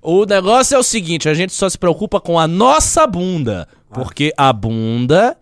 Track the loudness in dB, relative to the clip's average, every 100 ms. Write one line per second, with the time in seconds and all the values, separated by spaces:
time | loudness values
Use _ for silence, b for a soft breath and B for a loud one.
0 | 2 0 2 0 2 2 4 0 0 -4
1 | -4 -2 0 -2 -2 -2 -4 0 -2 -2
2 | -2 -4 0 0 0 2 2 2 2 0
3 | 0 0 -4 -2 -4 -6 -10 b b -10
4 | -10 -4 -4 2 0 2 -2 -2 -2 -2
5 | 2 2 2 -2